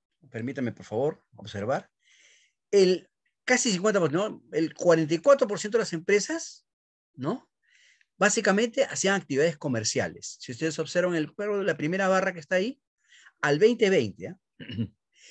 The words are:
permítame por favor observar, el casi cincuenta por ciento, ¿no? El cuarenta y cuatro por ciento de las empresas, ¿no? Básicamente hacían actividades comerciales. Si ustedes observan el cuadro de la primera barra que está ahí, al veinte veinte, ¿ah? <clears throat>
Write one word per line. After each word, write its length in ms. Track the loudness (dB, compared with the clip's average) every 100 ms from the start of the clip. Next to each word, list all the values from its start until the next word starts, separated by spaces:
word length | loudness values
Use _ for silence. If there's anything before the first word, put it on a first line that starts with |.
| _ _ _
permítame 420 | -10 -8 -6 -6
por 120 | -8 -8
favor 380 | -4 -4 -6 _ -20
observar, 540 | -12 -8 -4 -4 -6 _ _ _ _ _ _ _ 2
el 380 | 4 6 2 -4 _ _ _ 0
casi 260 | 0 2
cincuenta 280 | 0 2 2
por 100 | 2
ciento, 200 | 0 -4
¿no? 140 | -8 -6
El 220 | -4 -2
cuarenta 400 | 0 4 4 4
y 60 | 2
cuatro 280 | 4 4 4
por 120 | -4
ciento 180 | -2 -2
de 60 |
las 100 | -2
empresas, 720 | -6 0 0 0 -8 -10 -18 _ _ _ _ _
¿no? 360 | -8 -6 -6 _ _ _ _ _ _ _ 0
Básicamente 680 | 0 2 2 2 0 0
hacían 320 | -2 -2 0 0
actividades 420 | -2 0 0 0
comerciales. 760 | -4 -2 -2 -2 -4 -6 -16 -16
Si 100 | -14
ustedes 260 | -6 -6 -4
observan 380 | -4 -2 0 -2
el 180 | -4
cuadro 260 | -6 -6 -2
de 40 |
la 140 | -2 -2
primera 320 | -2 0 2
barra 240 | 2 0
que 80 | -6
está 140 | -2 -2
ahí, 260 | -2 -6 _ _ _ -20 -20 -4
al 160 | 0 4
veinte 320 | 4 4 4
veinte, 380 | 2 0 -6 -14
¿ah? 100 | -14 _ -20
<clears throat> 360 | -12 -6 -6 _ _ _ -20